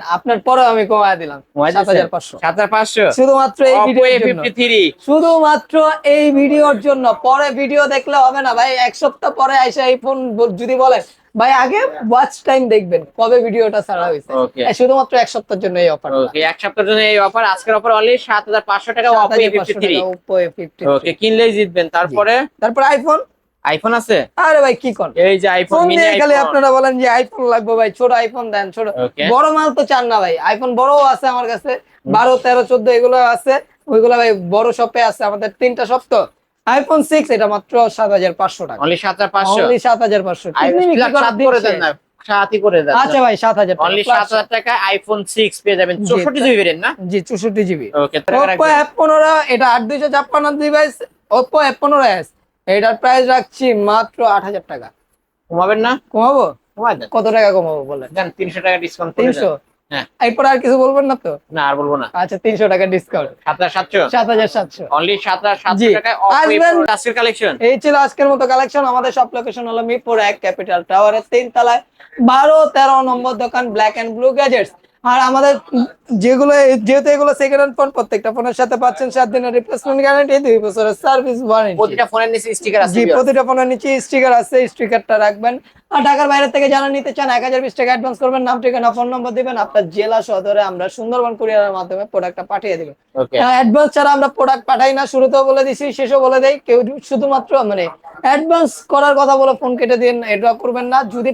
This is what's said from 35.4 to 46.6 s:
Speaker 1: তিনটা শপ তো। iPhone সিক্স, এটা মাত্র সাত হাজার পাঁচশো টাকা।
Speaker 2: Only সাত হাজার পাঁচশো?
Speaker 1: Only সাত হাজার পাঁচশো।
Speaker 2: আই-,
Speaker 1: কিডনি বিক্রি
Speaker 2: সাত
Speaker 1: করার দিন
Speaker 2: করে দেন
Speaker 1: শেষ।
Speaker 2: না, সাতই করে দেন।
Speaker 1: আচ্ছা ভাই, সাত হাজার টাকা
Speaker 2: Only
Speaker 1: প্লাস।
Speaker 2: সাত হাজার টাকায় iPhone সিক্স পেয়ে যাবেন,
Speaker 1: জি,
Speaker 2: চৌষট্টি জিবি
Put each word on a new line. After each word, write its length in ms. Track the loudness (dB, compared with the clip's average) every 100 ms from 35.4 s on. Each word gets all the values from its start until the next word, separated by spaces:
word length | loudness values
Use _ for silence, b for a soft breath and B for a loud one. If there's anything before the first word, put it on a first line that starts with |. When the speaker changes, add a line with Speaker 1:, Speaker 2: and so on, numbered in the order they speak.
| -8 -2
Speaker 1:
তিনটা 240 | -2 -2 -2
শপ 120 | -4 0
তো। 80 | -2 -2 _ _ _ -2 0
iPhone 220 | 2 0 2
সিক্স, 180 | 0 2 0
এটা 100 | 0
মাত্র 200 | -2 -2 0 0 0
সাত 140 | 0 0
হাজার 160 | 0 -2
পাঁচশো 220 | -4 -4 -12
টাকা। 100 | -6
Speaker 2:
Only 140 | -4 -2
সাত 120 | -4 -4
হাজার 140 | -2 0
পাঁচশো? 240 | 0 0
Speaker 1:
Only 180 | 2 0 0
সাত 120 | 0
হাজার 180 | 2 0 -2
পাঁচশো। 220 | -8 -6
Speaker 2:
আই-, 60 | -2 0
Speaker 1:
কিডনি 180 | 2 2
বিক্রি 120 | 2
Speaker 2:
সাত 80 | 2 0
Speaker 1:
করার 180 | 0 2
দিন 80 | 2
Speaker 2:
করে 120 | 2 0
দেন 60 |
Speaker 1:
শেষ। 80 | -2
Speaker 2:
না, 60 | -4 -6 _ _ -4
সাতই 300 | -2 0 0
করে 160 | 2 2 2
দেন। 80 | 2
Speaker 1:
আচ্ছা 160 | 2 2
ভাই, 100 | 2 2
সাত 120 | 0 0
হাজার 140 | 0 0
টাকা 120 | -2
Speaker 2:
Only 160 | 0
Speaker 1:
প্লাস। 140 | 0 0
Speaker 2:
সাত 100 | 0
হাজার 160 | -4 -2
টাকায় 240 | -4 -2 -2 -2 -4
iPhone 260 | -4 -6 -4
সিক্স 220 | -2 -2 -2
পেয়ে 140 | -2 0
যাবেন, 140 | -2 -2
Speaker 1:
জি, 100 | -2
Speaker 2:
চৌষট্টি 300 | 0 0 0
জিবি 120 | 0 2